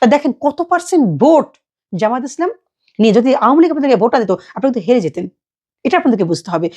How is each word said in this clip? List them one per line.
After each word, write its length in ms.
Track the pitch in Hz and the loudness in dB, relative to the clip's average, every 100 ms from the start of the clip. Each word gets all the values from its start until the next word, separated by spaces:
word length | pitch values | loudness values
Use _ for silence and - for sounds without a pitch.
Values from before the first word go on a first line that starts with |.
তা 60 | 233 | 2
দেখেন 260 | 285 294 - | 2 0 -4
কত 220 | 285 285 | -4 -4
পার্সেন্ট 420 | 339 349 349 359 214 143 | -4 -4 0 0 0 2
ভোট 300 | 277 311 - _ _ _ _ | 4 4 0 _ _ _ _
জামাত 320 | 180 214 254 | -4 -4 -4
ইসলাম 260 | 262 - 359 - _ _ _ - | -6 -6 -6 -6 _ _ _ 0
নিয়ে, 140 | 226 | 2
যদি 200 | 208 254 | 4 2
আওয়ামী 280 | - 220 294 | 2 2 4
লীগ 80 | 330 | 2
আপনাদেরকে 260 | 302 277 220 | 0 0 0
ভোটটা 220 | - 262 | 2 0
দিত, 120 | 196 | -2
আপনি 360 | 180 - 214 269 | -4 -6 -4 -4
কিন্তু 120 | 240 | -2
হেরে 200 | 175 247 | 0 0
যেতেন। 280 | 160 175 180 - _ _ _ _ | 0 -6 -10 -14 _ _ _ _
এটা 140 | 262 359 | -2 0
আপনাদেরকে 260 | 330 214 | 0 0
বুঝতে 260 | 170 160 - | -2 -4 -4
হবে। 200 | 170 170 | -6 -6